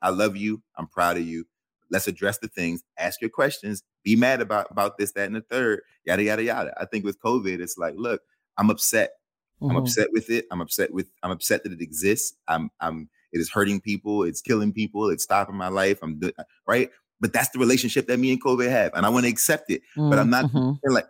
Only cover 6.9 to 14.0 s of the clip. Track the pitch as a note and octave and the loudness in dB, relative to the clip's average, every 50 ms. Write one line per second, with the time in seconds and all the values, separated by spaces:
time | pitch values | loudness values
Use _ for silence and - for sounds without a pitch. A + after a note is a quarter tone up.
6.9 | - G#2+ G2 G2+ F#2+ - - A2 A#2+ B2+ G2+ F#2+ F2+ F2 F2+ E2+ - F#2 E2+ D#2+ | -6 -4 -4 -4 -6 -4 -2 0 0 0 0 -2 -4 -4 -6 -8 -8 -6 -6 -6
7.9 | D2 G2 A#2 A#2+ A2 - - _ _ _ _ _ _ - G#2 G#2+ A#2+ - - - | -6 -6 -4 -4 -4 -4 -6 _ _ _ _ _ _ 0 2 2 2 2 0 0
8.9 | - A2 G2+ - - - _ _ _ _ _ _ _ - D3+ C#3 B2 C3 C3 B2 | 2 2 2 0 -2 -8 _ _ _ _ _ _ _ -6 -2 0 0 0 0 0
9.9 | A#2 G#2+ G#2+ - G#2+ A2 G#2 - A#2 A#2 - - F2+ F2+ - - - - F#2 - | 2 0 0 2 0 -2 -2 -2 -2 -4 -4 -4 -6 -8 -6 -4 -2 -2 -2 -2
10.9 | - F#2+ F#2 - _ _ - F2+ F#2 E2 - - G#2+ F2+ - G2+ F2+ E2 F2 D2+ | -2 -4 -6 -6 _ _ -6 -6 -6 -4 -2 -2 -2 -2 -2 -4 -10 -10 -10 -10
11.9 | D2+ D2+ F2 G2 A2 - - - - _ _ - E2 D#2+ D#2 D2 - - E2 E2 | -6 -2 0 2 2 2 0 -6 -8 _ _ -2 -2 -2 -2 -6 -8 -8 -6 -6
12.9 | D#2+ D#2+ D#2 - _ _ _ _ - E2+ D#2+ - - G#2 G2+ G2 G2+ F#2+ - G#2+ | -6 -6 -10 -14 _ _ _ _ -4 -4 -4 -2 0 0 0 2 0 -2 -2 -4
13.9 | G2+ G2 | -6 -4